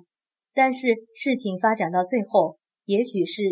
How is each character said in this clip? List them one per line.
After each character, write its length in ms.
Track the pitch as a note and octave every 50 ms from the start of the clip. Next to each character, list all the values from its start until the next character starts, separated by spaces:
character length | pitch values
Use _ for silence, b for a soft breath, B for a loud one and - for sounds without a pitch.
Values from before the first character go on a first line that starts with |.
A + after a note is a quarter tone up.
| - _ _ _ _ _ _ _ _ _ -
但 200 | C4+ C4 C4 B3+
是 220 | B3+ C4 B3 A3+ A3+ A3+ _ -
事 200 | - - C#4+ B3+ C4
情 200 | - G3+ F#3 F3+
发 160 | - A3 A3
展 160 | A3 F#3 E3
到 140 | F3 F3+ F3+
最 180 | - C4 A#3+ G3+
后， 340 | - - G3 E3 D#3+ - _ _ _ _ _ _
也 180 | - G3 G#3 B3
许 200 | A#3+ - F#3+ E3+
是 280 | - - G#3+ G3+ F#3+